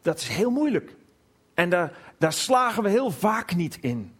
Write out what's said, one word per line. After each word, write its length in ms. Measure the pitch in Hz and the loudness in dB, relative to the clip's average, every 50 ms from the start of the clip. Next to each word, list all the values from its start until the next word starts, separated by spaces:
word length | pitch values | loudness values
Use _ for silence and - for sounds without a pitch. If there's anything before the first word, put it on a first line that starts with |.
dat 180 | _ 170 156 - | _ -2 -4 -2
is 80 | - | -6
heel 240 | 123 113 151 214 247 | -6 -2 0 0 0
moeilijk. 440 | 240 285 302 294 226 147 - - - - _ _ _ _ _ _ _ _ _ _ _ - | 2 0 0 0 0 -2 -4 -6 -20 -20 _ _ _ _ _ _ _ _ _ _ _ 0
En 100 | 175 180 | 2 2
daar, 440 | 180 175 170 143 - - - - - | 2 2 0 -2 -6 -14 -20 -20 -2
daar 160 | _ 160 160 156 | _ 0 0 0
slagen 500 | - - - 254 247 254 240 - 220 214 | -2 0 2 4 4 4 2 0 0 0
we 60 | 202 | 2
heel 220 | 196 240 269 240 | 2 2 2 0
vaak 440 | 151 - - 214 220 226 226 - 175 | -2 0 0 0 0 0 -4 -4 -2
niet 220 | 175 165 143 - - | -2 -2 -4 -6 -4
in. 320 | - 123 120 117 101 87 - | -4 -4 -4 -4 -8 -12 -18